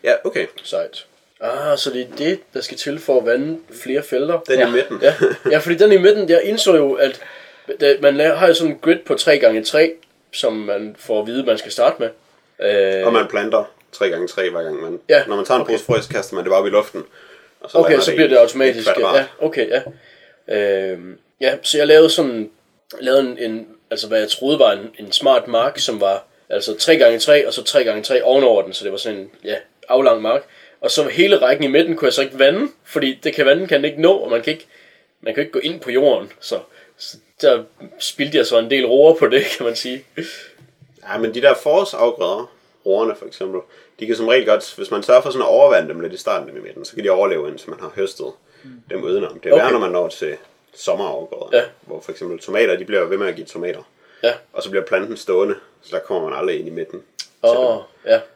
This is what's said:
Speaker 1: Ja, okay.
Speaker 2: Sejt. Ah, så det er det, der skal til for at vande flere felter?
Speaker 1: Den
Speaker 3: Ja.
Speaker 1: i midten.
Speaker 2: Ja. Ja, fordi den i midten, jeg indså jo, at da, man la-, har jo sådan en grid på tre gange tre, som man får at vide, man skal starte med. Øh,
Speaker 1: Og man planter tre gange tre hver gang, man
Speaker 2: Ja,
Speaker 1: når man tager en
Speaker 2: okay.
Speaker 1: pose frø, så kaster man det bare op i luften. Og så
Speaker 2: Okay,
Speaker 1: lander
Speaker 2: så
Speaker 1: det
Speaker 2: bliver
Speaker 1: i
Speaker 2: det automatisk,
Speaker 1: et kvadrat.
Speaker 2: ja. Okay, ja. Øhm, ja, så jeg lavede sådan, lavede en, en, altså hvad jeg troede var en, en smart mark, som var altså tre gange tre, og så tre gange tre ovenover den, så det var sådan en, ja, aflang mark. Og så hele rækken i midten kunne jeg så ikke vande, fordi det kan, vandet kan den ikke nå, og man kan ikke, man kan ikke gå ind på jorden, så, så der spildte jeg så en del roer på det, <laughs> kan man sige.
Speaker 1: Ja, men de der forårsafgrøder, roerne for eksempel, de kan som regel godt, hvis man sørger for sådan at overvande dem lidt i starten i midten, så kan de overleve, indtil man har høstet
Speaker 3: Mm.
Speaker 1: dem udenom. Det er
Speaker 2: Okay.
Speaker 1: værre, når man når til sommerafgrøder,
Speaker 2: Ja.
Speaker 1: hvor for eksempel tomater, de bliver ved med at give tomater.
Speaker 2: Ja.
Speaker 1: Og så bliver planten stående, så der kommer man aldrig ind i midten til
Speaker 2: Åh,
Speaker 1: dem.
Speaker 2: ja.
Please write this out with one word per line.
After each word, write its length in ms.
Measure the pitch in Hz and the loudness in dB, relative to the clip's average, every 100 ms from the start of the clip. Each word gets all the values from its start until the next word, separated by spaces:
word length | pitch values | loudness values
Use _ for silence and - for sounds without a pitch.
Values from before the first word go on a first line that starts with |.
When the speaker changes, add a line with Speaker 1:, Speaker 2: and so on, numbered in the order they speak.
Speaker 1:
Ja, 80 | - 196 | 2 0
okay. 220 | - - - - | 0 -6 -8 -10
Speaker 2:
Sejt. 420 | - - - - - _ _ _ | -10 -8 -8 -12 -20 _ _ _
Ah, 380 | 117 131 147 147 | -8 -6 -6 -6
så 120 | 139 | -8
det 100 | 123 | -8
er 40 | 123 - | -12 -6
det, 220 | 151 190 _ | -6 -6 _
der 60 | 131 | -12
skal 160 | - 123 | -12 -12
til 220 | - 139 | -10 -10
for 220 | - 131 | 0 0
at 60 | 117 | 2
vande 320 | 123 147 165 _ - | -2 -2 -8 _ -16
flere 200 | 127 131 | -6 -6
felter? 360 | 143 131 147 170 | -2 -4 -2 -4
Speaker 1:
Den 180 | - 131 | 0 2
Speaker 3:
Ja. 100 | 120 | 2
Speaker 1:
i 20 | |
midten. 280 | 120 - 107 | 0 -2 2
Speaker 2:
Ja. 120 | 135 156 - - 131 | 2 4 0 0 0
Ja, 80 | 151 | 0
fordi 160 | 160 170 | 0 4
den 160 | 214 | 6
i 40 | 196 | 8
midten, 320 | 185 214 180 | 6 4 4
jeg 140 | 165 | 2
indså 320 | 180 214 202 165 | 2 -2 4 4
jo, 160 | 143 | 4
at 280 | 131 139 131 - - - - - - | 2 0 -2 -18 -20 -20 -20 -14 -2
da, 160 | 143 139 | 2 4
man 180 | 143 139 | 4 4
la-, 140 | 156 | 2
har 120 | 156 180 | 4 4
jo 80 | |
sådan 180 | 165 160 | 4 0
en 60 | - | -2
grid 160 | 156 165 - | 0 0 0
på 80 | |
tre 240 | 151 - 147 | -2 2 4
gange 260 | 123 110 | 4 2
tre, 280 | 110 151 165 165 _ _ _ | -2 2 2 0 _ _ _
som 200 | - 120 | -6 -4
man 440 | 110 104 101 107 104 | -4 -6 -6 -6 -16
får 220 | - 110 | -4 -4
at 60 | 107 | -2
vide, 180 | 123 127 | -4 -2
man 120 | 104 | -2
skal 140 | 110 | -4
starte 240 | 113 123 - | 0 0 0
med. 100 | 113 - _ _ _ _ 101 104 95 95 | -8 -8 _ _ _ _ -2 2 2 2
Øh, 60 | 95 | 2
Speaker 1:
Og 60 | |
man 140 | 113 - | 2 0
planter 360 | 104 107 110 104 _ _ | -4 -2 -2 -2 _ _
tre 160 | - 98 | -4 -4
gange 180 | 82 90 | -2 -6
tre 220 | - 92 | -4 -4
hver 120 | 85 | -4
gang, 180 | 82 73 | -6 -8
man 180 | 82 85 - | -10 -12 2
Speaker 2:
Ja, 160 | 147 - | 2 2
Speaker 1:
når 100 | 101 | -6
man 80 | |
tager 120 | 95 127 | 0 -2
en 40 | |
Speaker 2:
okay. 100 | - | 0
Speaker 1:
pose 120 | 110 | -4
frø, 160 | - 113 | -2 -4
så 80 | - | -2
kaster 260 | 110 98 | -8 -8
man 100 | 95 | -8
det 60 | 92 | 0
bare 100 | 95 | 2
op 60 | 98 | 2
i 40 | |
luften. 340 | 104 101 - - - - - _ _ | 0 -2 -10 -16 -20 -20 -20 _ _
Og 100 | - | -2
så 80 | 165 | 2
Speaker 2:
Okay, 120 | 165 | 4
Speaker 1:
lander 140 | - | 4
Speaker 2:
så 60 | - | 2
Speaker 1:
det 60 | 156 | 2
Speaker 2:
bliver 120 | 147 | 4
Speaker 1:
i 40 | |
Speaker 2:
det 40 | 127 | 6
automatisk, 500 | 117 131 135 117 104 | 6 4 0 0 -2
Speaker 1:
et 60 | |
kvadrat. 220 | 95 98 135 | 0 2 2
Speaker 2:
ja. 40 | 131 - 156 | 0 -6 -6
Okay, 220 | - 139 | -4 -2
ja. 120 | 120 - - _ _ _ _ - | -4 -4 -20 _ _ _ _ -6
Øhm, 680 | 107 101 98 95 90 92 95 _ _ | -2 0 -2 -4 -8 -12 -20 _ _
ja, 160 | 131 - | -2 -2
så 160 | - 156 | -4 0
jeg 80 | 147 | 6
lavede 240 | 156 160 | 8 8
sådan, 400 | 170 143 113 107 _ _ _ _ - | 4 -2 -4 -8 _ _ _ _ -10
lavede 200 | 127 135 | 0 2
en, 180 | 131 123 | 0 -6
en, 280 | 117 110 110 _ _ | -8 -8 -12 _ _
altså 180 | 107 107 | -10 -4
hvad 100 | 110 | -2
jeg 100 | 107 | -2
troede 300 | - 135 147 | -4 -2 4
var 140 | 120 | 4
en, 180 | 101 110 - | 2 -6 -16
en 140 | 101 | -6
smart 360 | - 139 127 113 | -2 2 2 2
mark, 300 | 117 127 - | -2 -2 -2
som 220 | - 107 | -6 -2
var 240 | 98 98 - _ _ | -2 -2 -6 _ _
altså 280 | 104 - - | -6 -6 -4
tre 200 | - 160 | 2 6
gange 220 | 123 117 | 6 4
tre, 280 | - 147 123 | 4 4 4
og 60 | |
så 80 | 127 | -4
tre 220 | - 143 | 0 0
gange 180 | 117 107 | 0 -4
tre 200 | 107 127 | -2 0
ovenover 400 | 120 131 131 107 | 2 4 4 2
den, 100 | 95 | 0
så 120 | 95 | -8
det 80 | 101 | -8
var 60 | 95 | -8
sådan 200 | 117 101 | -8 -10
en, 120 | 98 _ | -14 _
ja, 120 | 104 104 - _ - | -10 -10 -12 _ 0
aflang 340 | 127 135 113 | 2 4 2
mark. 200 | 107 135 - - - _ | 0 -2 -4 -20 -20 _
Og 100 | - | -4
så 120 | - | -2
hele 320 | 139 - 196 196 | -2 2 2 4
rækken 220 | 127 139 | 4 2
i 40 | 143 | 2
midten 280 | 143 165 160 | 2 2 0
kunne 100 | 139 | 0
jeg 60 | |
så 100 | 120 | 0
ikke 160 | 135 135 | -4 2
vande, 300 | 135 180 277 _ | 2 2 -4 _
fordi 360 | - 151 131 131 | -8 -4 -4 -4
det 120 | 156 | -6
kan, 120 | 151 135 | 0 2
vandet 220 | 151 185 | 2 2
kan 80 | 147 | 0
den 80 | |
ikke 160 | 147 147 | -2 0
nå, 100 | 165 | 2
og 180 | 196 - | 2 0
man 120 | 117 | -4
kan 100 | 117 | -2
ikke, 140 | 156 - _ _ _ _ _ | -8 -12 _ _ _ _ _
man 140 | 113 | -8
kan 60 | 117 | -6
ikke 120 | 143 | -4
gå 60 | 131 | -4
ind 220 | 147 175 | -6 -8
på 100 | 127 | -4
jorden, 420 | 123 143 110 98 - | 0 2 0 -4 -16
så, 180 | - 113 - _ _ _ | -10 -10 -10 _ _ _
så 180 | - - _ _ | -20 -20 _ _
der 220 | 147 120 113 _ - - | 2 2 -2 _ -20 -12
spildte 400 | - - 143 151 | -12 -6 -2 0
jeg 80 | 117 | 2
så 120 | 117 | 0
en 120 | 117 | 0
del 160 | 135 123 | 0 2
roer 280 | 131 156 | 6 6
på 120 | 165 139 | 6 4
det, 160 | 131 139 | 2 0
<laughs> 60 | - | -6
kan 100 | 120 | -6
man 100 | 113 | -6
sige. 280 | 127 127 _ - 165 - - _ _ _ _ _ 98 | -10 -12 _ -16 -14 -16 -20 _ _ _ _ _ -10
Speaker 1:
Ja, 100 | 104 | -6
men 160 | 113 | -4
de 60 | 117 | 2
der 140 | 139 | 2
forårsafgrøder, 960 | 135 151 165 196 - 117 - 87 101 120 _ _ _ - | 2 2 0 0 -2 -2 0 -4 -4 -8 _ _ _ -2
roerne 280 | 98 113 107 | 0 0 -4
for 80 | - | -12
eksempel, 340 | - 95 95 - _ _ _ | -12 -10 -10 -12 _ _ _
de 60 | 107 | -6
kan 100 | 117 | -4
som 120 | 113 | 2
regel 180 | 127 107 | 2 2
godt, 280 | - - - | 0 -2 -14
hvis 140 | 101 | -8
man 120 | 104 | -8
sørger 180 | 101 123 | 2 2
for 100 | 139 | 2
sådan 120 | 131 | -4
at 60 | 107 | 2
overvande 400 | 120 139 113 76 | 6 6 6 0
dem 120 | 82 | -8
lidt 120 | 85 | -10
i 40 | 90 | -8
starten 400 | - 92 69 65 | -6 -6 -8 -16
i 40 | |
midten, 240 | 50 - | -18 -18
så 100 | - | -16
kan 100 | - | -6
de 60 | 101 | 0
overleve, 380 | 92 101 82 73 | 2 2 0 -6
indtil 220 | 71 - | -10 -16
man 100 | 80 | -14
har 120 | 87 - | -14 -6
høstet 360 | 95 - 65 - _ _ | -8 -6 -14 -14 _ _
Speaker 3:
Mm. 60 | 135 123 _ | -20 -20 _
Speaker 1:
dem 120 | 92 | -10
udenom. 360 | - 101 95 - | -4 -4 -4 -8
Det 80 | 90 | 2
er 20 | |
Speaker 2:
Okay. 80 | 143 | 2
Speaker 1:
værre, 100 | 123 | 4
når 60 | 120 | 0
man 120 | 95 | -2
når 180 | 90 85 | -4 -6
til 280 | - 78 73 - _ _ | -6 -10 -10 -18 _ _
sommerafgrøder, 840 | _ - 92 98 - - - - 120 | _ -6 -4 -4 -8 -12 -14 -2 -2
Speaker 2:
Ja. 40 | 123 _ | -2 _
Speaker 1:
hvor 200 | _ 80 | _ -18
for 100 | - | -16
eksempel 260 | - 87 85 | -14 -12 -12
tomater, 380 | - 101 113 90 | -8 -2 0 -2
de 80 | |
bliver 200 | 95 101 | -4 -4
ved 140 | 85 98 | -2 -4
med 80 | 98 | -6
at 60 | |
give 120 | 85 82 | -8 -14
tomater. 360 | - 87 - - _ _ _ | -10 -10 -10 -14 _ _ _
Speaker 2:
Ja. 100 | 117 120 _ | -4 -4 _
Speaker 1:
Og 100 | - | -12
så 80 | 101 | -6
bliver 140 | 95 | -6
planten 320 | 95 95 104 110 | -2 -4 -4 -10
stående, 380 | - 90 104 98 _ _ | -2 0 0 -4 _ _
så 140 | _ 82 | _ -10
der 60 | |
kommer 260 | - 92 80 | -6 -8 -6
man 80 | 69 | -6
aldrig 200 | 92 85 | -6 -6
ind 100 | 82 | -10
i 20 | |
midten 320 | 82 80 87 _ - | -12 -12 -14 _ -20
til 80 | - _ 117 | -20 _ 0
Speaker 2:
Åh, 240 | 120 127 | 2 0
Speaker 1:
dem. 80 | 110 95 _ - | -2 -8 _ 0
Speaker 2:
ja. 80 | 113 - | 0 0